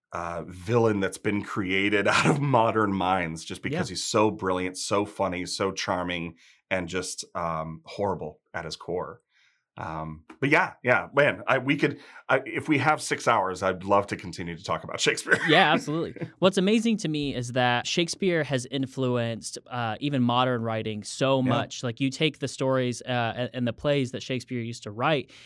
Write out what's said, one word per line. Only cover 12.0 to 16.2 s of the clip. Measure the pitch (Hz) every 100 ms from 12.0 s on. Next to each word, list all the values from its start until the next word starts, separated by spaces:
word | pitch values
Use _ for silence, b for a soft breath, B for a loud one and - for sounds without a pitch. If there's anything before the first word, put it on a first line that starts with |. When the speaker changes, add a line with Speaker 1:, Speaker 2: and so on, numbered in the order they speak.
| B B B
Speaker 1:
I, | 135
if | 113 156 -
we | 143
have | 147 151
six | - 147 135
hours, | 113 92 87
I'd | 95 90
love | 95 101 101
to | 101
continue | 90 85 85
to | 82
talk | - 80
about | - -
Shakespeare. | 151 - - -
<laughs> | 170
Speaker 2:
Yeah, | 151 160
absolutely. | - - 160 107 -